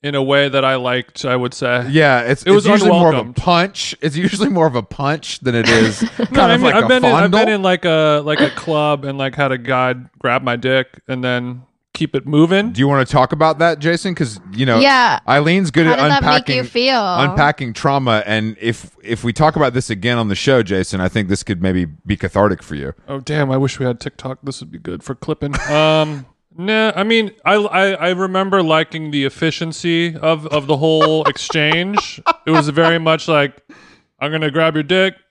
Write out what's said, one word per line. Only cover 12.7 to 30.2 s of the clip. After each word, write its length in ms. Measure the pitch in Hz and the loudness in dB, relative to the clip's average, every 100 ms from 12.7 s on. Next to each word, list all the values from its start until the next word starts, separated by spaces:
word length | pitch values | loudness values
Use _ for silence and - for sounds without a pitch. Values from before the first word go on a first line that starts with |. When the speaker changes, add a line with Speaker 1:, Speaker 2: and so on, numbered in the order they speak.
Speaker 2:
Do 60 | 95 | 0
you 80 | 139 | 2
wanna 160 | 143 127 | 2 2
talk 260 | 147 127 | 2 0
about 260 | 151 160 151 | 2 0 2
that, 200 | 170 156 | 0 0
Jason? 340 | 151 170 202 170 | -2 -2 -4 -4
'Cause, 260 | 143 104 - | -6 -6 -14
you 140 | 101 131 | -4 2
know, 140 | 123 | 4
Speaker 3:
Yeah. 400 | 277 262 175 131 - | 4 4 2 0 2
Speaker 2:
Eileen's 420 | 135 147 180 185 | 2 4 2 2
good 140 | 151 160 | 2 2
Speaker 3:
How 80 | |
Speaker 2:
at 20 | 160 | 4
Speaker 3:
did 60 | 294 | 2
that 100 | 277 | 2
make 60 | 277 | 2
Speaker 2:
unpacking, 260 | 294 247 262 | 0 0 -4
Speaker 3:
you 60 | 247 | -2
feel? 500 | 240 254 254 208 180 | -2 0 0 0 0
Speaker 2:
unpacking 520 | 143 180 147 151 131 | -2 2 0 0 -6
trauma. 500 | 110 - 139 131 107 101 | -4 0 0 2 0 0
And 320 | 110 110 110 | -2 -4 -6
if, 320 | 113 113 - _ | -6 -6 -10 _
if 220 | 101 113 | -8 -6
we 80 | 117 | -4
talk 240 | 117 156 156 | 0 0 2
about 180 | 139 | 0
this 160 | 123 - | -2 -6
again 280 | 107 107 120 | -4 -2 -2
on 100 | 110 | -2
the 80 | 98 | -2
show, 260 | - 131 | 2 2
Jason, 380 | 104 98 90 95 | 2 -2 -2 -2
I 80 | 92 | -2
think 220 | 110 98 | -2 -2
this 120 | 95 | -4
could 200 | - 92 | -4 -4
maybe 240 | 95 90 85 | -2 0 -2
be 320 | 76 - 98 | -8 -6 -4
cathartic 440 | 92 101 104 90 | -2 2 2 2
for 140 | - 76 | -8 -10
you. 180 | 67 - - | -10 -12 -12
Speaker 1:
Oh, 140 | 139 | -12
damn. 280 | 131 151 139 | -6 -4 -2
I 60 | 131 | 0
wish 240 | 135 - | -2 -2
we 60 | 127 | -6
had 160 | 120 | -6
TikTok. 380 | - _ 131 131 | -10 _ -14 -12
This 160 | 139 131 | -12 -14
would 140 | 160 | -16
be 40 | 165 | -16
good 260 | 165 175 | -12 -14
for 120 | - 131 | -12 -12
clipping. 420 | - 156 143 139 - | -8 -8 -6 -6 -2
Um, 540 | 151 156 156 156 147 131 _ _ 165 | 0 2 2 0 -4 -14 _ _ -10
nah, 340 | 185 220 220 202 | -2 0 0 -2
I 80 | 208 | 0
mean, 260 | 226 208 - 165 | 0 0 -4 0
I, 80 | |
I, 380 | 208 208 180 196 | 0 2 0 0
I 160 | 190 170 | 0 -2
remember 520 | 180 190 185 190 196 | -2 -2 -2 0 0
liking 500 | 165 156 160 160 156 | 2 2 0 -6 -6
the 120 | 147 | -2
efficiency 920 | 135 - 165 - 165 156 170 165 170 | -4 -2 -4 -4 -8 -6 -2 -2 -2
of, 300 | 160 | -2